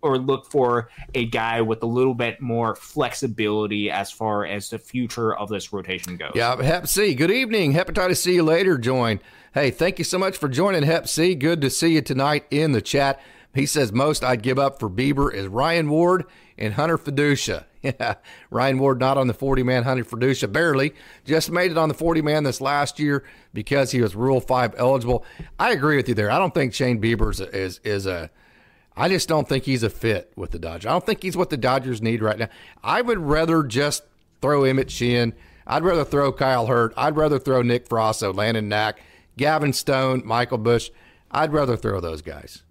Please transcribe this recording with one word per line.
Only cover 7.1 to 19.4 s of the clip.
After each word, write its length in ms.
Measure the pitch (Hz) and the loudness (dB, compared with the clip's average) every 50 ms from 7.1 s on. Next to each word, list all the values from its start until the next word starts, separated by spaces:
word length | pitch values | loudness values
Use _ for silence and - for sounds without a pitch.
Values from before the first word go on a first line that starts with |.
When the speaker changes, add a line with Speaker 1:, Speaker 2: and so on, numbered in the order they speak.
| 147 | 2
Speaker 2:
good 160 | 123 151 170 | 2 2 2
evening. 420 | 202 254 269 226 220 214 180 143 139 | 2 0 0 0 0 0 2 2 2
Hepatitis 440 | 165 185 - - 208 185 180 180 - | 2 0 0 0 0 2 2 0 0
C 180 | - 175 180 | 2 2 2
you 80 | 175 165 | 4 4
later 340 | 156 160 190 196 190 180 131 | 4 4 4 4 4 2 2
join. 420 | 113 120 131 127 120 117 107 98 - - - - - - _ | 2 0 0 2 2 2 0 -2 -4 -12 -20 -20 -20 -6 _
Hey, 180 | 135 143 131 | 0 0 0
thank 260 | - - 160 180 196 - | 0 0 0 -2 0 -2
you 80 | - | -4
so 120 | - - 185 | -2 0 0
much 200 | 190 185 180 - | 0 0 -2 -2
for 120 | - 143 | -4 -2
joining, 340 | 127 127 180 202 190 165 143 | 0 2 2 2 2 2 2
Hep 240 | 147 165 165 - - | 2 2 0 0 -2
C. 260 | - 151 160 180 190 | 0 2 2 2 2
Good 280 | 143 127 156 170 165 | 2 2 0 0 2
to 80 | 139 131 | 0 -2
see 240 | - - 156 170 165 | 0 2 2 4 4
you 80 | 156 | 4
tonight 440 | 135 - 143 127 135 143 151 147 - - | 2 0 -2 0 2 2 0 0 -2 -2
in 220 | - 143 160 160 135 | -2 0 2 2 2
the 80 | 110 | 0
chat. 380 | - - - 139 139 139 135 - - - - - - _ _ | 0 0 0 2 2 2 0 -2 -8 -20 -20 -20 -20 _ _
He 100 | 135 139 | -2 -2
says, 260 | 143 - 151 135 110 | 0 0 0 0 0
"Most 320 | 98 120 135 151 151 - - | 2 2 2 2 2 0 0
I'd 200 | 127 127 120 104 | 0 0 0 0
give 160 | 127 131 131 | 0 0 2
up 200 | 139 139 135 - | 2 0 0 -2
for 100 | 117 107 | -8 -6
Bieber 440 | 92 98 131 139 147 131 143 - - | -2 -2 0 0 2 2 0 0 0
is 140 | 98 98 95 | -4 -8 -6
Ryan 420 | 95 113 135 160 165 170 160 147 | -2 0 0 2 2 2 2 2
Ward 360 | 151 160 175 175 185 185 165 - - - - - _ - | 2 4 4 4 4 2 0 -6 -14 -20 -20 -20 _ -6
and 160 | 104 110 104 | -4 -4 0
Hunter 240 | 135 147 165 165 160 | 0 0 0 0 0
Fiducia." 680 | - 147 139 135 147 147 143 131 - 120 95 73 - _ | -2 -4 -2 0 2 2 2 0 0 -4 -6 -6 -8 _
<laughs> 40 | _ - - | _ -8 -6
Yeah, 320 | 139 127 - 117 117 117 - _ - - - - _ | -6 -6 -4 -4 -4 -4 -6 _ -20 -20 -20 -20 _
Ryan 300 | - 113 123 135 135 131 | -2 0 0 0 2 2
Ward 200 | 135 139 135 120 | 2 2 2 2
not 180 | 131 131 139 139 | 2 0 2 2
on 100 | 135 127 | 2 0
the 60 | 110 | 0
forty-man, 480 | - | -2